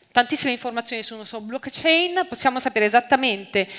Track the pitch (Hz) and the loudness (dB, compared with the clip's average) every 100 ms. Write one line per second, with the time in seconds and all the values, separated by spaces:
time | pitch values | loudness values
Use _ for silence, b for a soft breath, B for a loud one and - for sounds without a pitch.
0 | _ 240 233 302 277 247 247 233 233 226 | _ 0 2 0 -2 -4 -6 -8 -6 -8
1 | 214 226 208 226 214 262 269 - 320 330 | -8 -10 -12 -12 -8 -8 -8 -2 2 4
2 | 359 359 370 - 262 254 254 220 208 233 | 2 0 -2 0 0 0 0 2 4 4
3 | 240 262 262 202 190 202 185 | 4 2 2 -2 -2 -2 -2